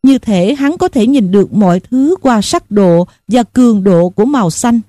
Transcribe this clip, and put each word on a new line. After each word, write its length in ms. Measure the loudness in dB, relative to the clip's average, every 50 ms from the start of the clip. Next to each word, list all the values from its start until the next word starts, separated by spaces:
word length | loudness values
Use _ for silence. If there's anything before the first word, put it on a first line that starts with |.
| 2
Như 140 | 2 0
thể 380 | 0 -2 -2 -2 0 0 -2 -2
hắn 220 | -2 -2 -4 -2
có 100 | -2 -4
thể 200 | -2 0 0 0
nhìn 240 | 0 0 0 0 0
được 220 | 0 0 0 0 0
mọi 260 | 0 0 0 0 -2
thứ 360 | -4 -4 -4 -2 0 0 -2 -2
qua 200 | -2 -2 0 0
sắc 300 | -2 -2 -4 -6 -6 _
độ 360 | -2 0 2 2 2 2 0 -2 _ _ _
và 160 | -2 -2 -2 -2
cường 400 | _ _ 0 2 2 2 2 0
độ 260 | 2 2 2 0 0
của 160 | 0 -2 -2
màu 240 | 0 0 -2 -2 -2
xanh. 320 | -4 -4 -2 -2 -2 -2 -4